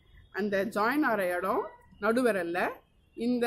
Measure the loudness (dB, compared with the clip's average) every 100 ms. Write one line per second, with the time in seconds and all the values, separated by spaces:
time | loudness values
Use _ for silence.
0 | _ -20 -12 -4 -2 0 0 0 0 2
1 | 2 0 0 0 0 -2 -4 -10 -20 -2
2 | 0 2 2 0 -2 -2 -2 -4 _ _
3 | _ -4 -2 2